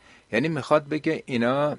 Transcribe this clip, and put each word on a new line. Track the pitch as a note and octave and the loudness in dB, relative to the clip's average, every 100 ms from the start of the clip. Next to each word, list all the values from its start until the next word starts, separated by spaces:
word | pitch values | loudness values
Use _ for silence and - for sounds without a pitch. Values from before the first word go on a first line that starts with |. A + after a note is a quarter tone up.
| - - _ | -20 -20 _
یعنی | G#2+ D#3 | -2 0
می‌خواد | D3+ - D3+ C#3+ | -2 2 2 2
بگه | D3+ D#3 D#3 - | -4 -2 -4 -2
اینا | B2 A#2+ C#3 D3 | 0 2 2 0